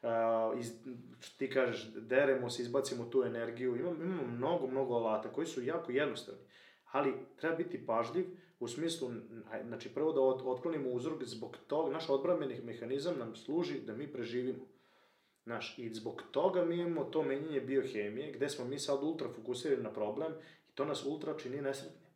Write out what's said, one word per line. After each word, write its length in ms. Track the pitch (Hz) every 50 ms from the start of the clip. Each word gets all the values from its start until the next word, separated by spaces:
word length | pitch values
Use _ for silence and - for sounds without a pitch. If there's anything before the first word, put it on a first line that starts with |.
| -
e, 60 | 120 113 117 113 113 113 113 113 113 113 120
iz-, 160 | 120 117 113 - - 135 123 120 - - - -
što 180 | - - - -
ti 120 | 135 127
kažeš, 420 | - 135 127 120 110 - 113 - -
deremo 560 | 110 113 104 123 135 143 135 135 127 123 117
se, 120 | - - 120
izbacimo 420 | 117 120 139 135 - 131 120 117
tu 200 | 117 - 135 123
energiju. 520 | 117 113 117 117 117 117 120 127 127 120
Imam, 260 | 120 - 180 170 156 160
imamo 240 | 180 190 170 139
mnogo, 400 | 120 120 120 131 151 170 - 135
mnogo 280 | 127 127 135 135 123 120
alata 340 | 117 113 110 107 107 - 113 -
koji 140 | - 160
su 160 | 165 - 131 120
jako 300 | 131 160 170 165 - 123
jednostavni, 480 | 139 151 139 113 - - - - - - - - - - - - _ _ - -
ali 220 | 135 147 135 120 - - - -
treba 200 | - - 160 165
biti 300 | 165 180 - - - -
pažljiv 380 | - 113 113 117 117 - 180 180 175 - - - _ _ _
u 80 | 123 110
smislu, 400 | 117 143 160 165 165 - 139 123
n-, 120 | 117 110 - - 117 113 104 - 110
aj-, 140 | 107 110
znači, 220 | 120 117 - - -
prvo 240 | - 135 151 160 147
da 80 | 135
od-, 220 | 131 131 131 127 127
otklonimo 460 | 127 127 123 - 175 165 151 135 127
uzrok 340 | 123 120 120 156 160 - 131
zbog 320 | 113 110 110 113 - - - -
toga, 260 | - 143 151 - 98 -
naš 180 | - - -
odbrambeni 500 | 139 135 135 180 175 156 151 135 123 - 120
mehanizam 540 | 120 107 - 117 117 131 143 143 175 170 135
nam 180 | 117 113 110
služi 440 | - - - 147 170 170 - 143 127
da 140 | 110 113 107
mi 180 | 117 143 135 -
preživimo. 520 | 127 117 110 117 123 127 127 120 - - - - _ _ _ _ _ _ _ _ _ _ _ _ _ _
Znaš, 340 | 113 117 110 110 - - -
i 160 | 123 113 110
zbog 280 | 110 107 120 117 - - -
toga 340 | - 139 160 190 185 180 170
mi 120 | 165 170
imamo 280 | 175 175 175 170 156 135
to 180 | 135 - 156 151
menjanje 380 | 135 135 139 151 160 151 135
biohemije, 720 | 127 117 139 135 127 - - 107 104 104 107 123 147 151 135
gde 160 | 113 135 139
smo 160 | - - 123
mi 140 | 123 139 139
sad 240 | - - 139 139 143
ultra 260 | 156 165 - 127 110
fokusirani 540 | - - 113 123 123 123 - 156 135 120 117
na 100 | 107 -
problem 400 | 110 107 104 - 143 156 160 160 160 - - - - _ _
i 40 | _
to 100 | - 139
nas 200 | 151 - - -
ultra 320 | 139 151 151 151 151 156 -
čini 240 | - 123 127 143 143
nesretni. 440 | 135 135 139 131 107 - - - - _